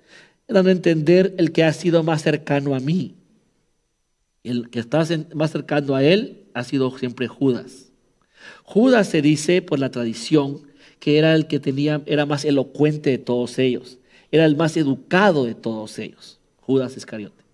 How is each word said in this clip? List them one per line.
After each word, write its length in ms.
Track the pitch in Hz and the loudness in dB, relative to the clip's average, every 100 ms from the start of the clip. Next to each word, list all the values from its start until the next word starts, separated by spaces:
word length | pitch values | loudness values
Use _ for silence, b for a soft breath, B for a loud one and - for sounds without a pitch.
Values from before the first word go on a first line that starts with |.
| b b b b - | b b b b -2
dando 220 | 196 185 | 2 4
a 40 | |
entender 600 | 185 170 160 151 180 190 185 | 2 2 2 4 4 2 0
el 140 | 160 | 0
que 120 | 165 | 2
ha 80 | 160 | 0
sido 320 | 156 175 165 | 0 0 0
más 180 | 160 156 | 0 -2
cercano 540 | 156 151 - 143 139 131 | -2 -2 -2 -2 -2 -4
a 40 | |
mí. 360 | 135 180 120 - _ _ _ _ _ _ _ _ _ _ _ _ | -2 -4 -4 -12 _ _ _ _ _ _ _ _ _ _ _ _
El 260 | - 120 117 | -8 -8 -6
que 100 | 120 | -8
está 220 | 117 151 | -2 -2
sen-, 300 | 160 160 - | 0 -4 -6
más 180 | 151 156 | -4 -4
cercano 440 | 151 143 147 139 135 | -4 -4 -2 0 2
a 80 | |
él 400 | 143 196 269 - _ | 4 2 0 -12 _
ha 100 | 120 | -12
sido 320 | 123 139 131 131 | -4 -2 -2 -4
siempre 300 | 127 117 117 | -8 -6 -8
Judas. 640 | - 135 117 - - - _ _ _ B B B B | 0 0 0 -6 -20 -20 _ _ _ B B B B
Judas 440 | - 196 254 240 190 | -2 2 4 4 2
se 140 | 160 | 2
dice 400 | 147 151 - 180 | 2 2 2 0
por 180 | 180 139 | 0 -2
la 100 | 131 | -2
tradición 760 | 127 117 113 - 151 139 139 b b b b | -4 -6 -6 0 0 0 -6 b b b b
que 180 | 151 151 | 2 4
era 160 | 160 160 | 4 2
el 120 | 147 | 0
que 120 | 143 | -4
tenía, 420 | 139 135 147 151 147 | -2 -2 -2 -2 -2
era 200 | 147 147 | -2 -2
más 180 | 143 | -2
elocuente 680 | 147 139 123 - 151 151 151 | 0 0 -2 0 0 0 -2
de 80 | 123 | -2
todos 400 | 123 123 120 - | -2 -4 -4 -2
ellos, 400 | 131 117 - - b b b | -2 -2 -8 -20 b b b
era 140 | 160 156 | 2 4
el 100 | 147 | 2
más 220 | 160 165 | 0 0
educado 680 | 143 131 - 180 208 151 120 | -2 -2 0 2 4 2 -2
de 80 | |
todos 460 | 113 117 110 107 - | -6 -10 -10 -10 -12
ellos, 400 | 107 - - _ _ _ | -14 -16 -20 _ _ _
Judas 360 | - 131 127 107 | -2 -2 -2 -10
Iscariote. 460 | - 110 98 _ _ | -16 -14 -14 _ _